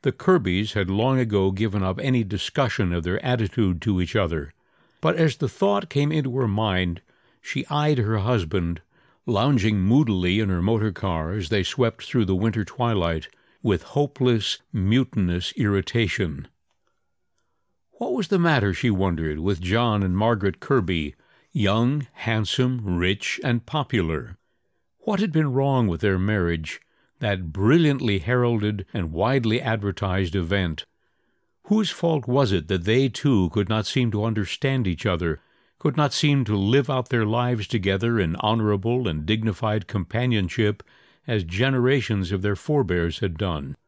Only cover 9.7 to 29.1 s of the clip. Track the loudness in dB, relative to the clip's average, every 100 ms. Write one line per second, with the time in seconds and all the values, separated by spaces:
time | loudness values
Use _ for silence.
9.7 | 2 4 4 4 2 2 2 0 0 0
10.7 | 0 0 -2 -2 -2 -2 -4 -2 -2 -2
11.7 | 0 0 0 -4 0 2 2 0 -2 -6
12.7 | -2 -2 0 0 -2 -6 _ _ _ 0
13.7 | 0 0 -2 -2 0 2 2 0 -8 _
14.7 | -2 2 2 2 0 0 0 -4 -2 0
15.7 | 0 0 0 0 0 -4 -4 -14 _ _
16.7 | _ _ _ _ _ _ _ _ _ _
17.7 | _ _ _ -4 -4 0 2 4 4 2
18.7 | 0 0 2 0 0 -2 -2 -2 -2 0
19.7 | 0 2 0 0 2 2 2 0 -4 -2
20.7 | 0 0 -2 -4 -10 _ _ _ 0 2
21.7 | 2 2 0 -6 -8 -2 -2 0 0 0
22.7 | 0 -2 0 0 -2 -4 -4 -2 -2 -2
23.7 | -6 -2 0 0 -2 -6 -16 _ _ _
24.7 | _ _ _ -4 0 0 2 2 2 2
25.7 | 2 2 2 0 0 0 2 0 -2 -6
26.7 | -12 _ _ _ _ -4 -2 -4 0 4
27.7 | 6 4 2 0 0 0 0 2 0 -2
28.7 | -4 -6 -6 -4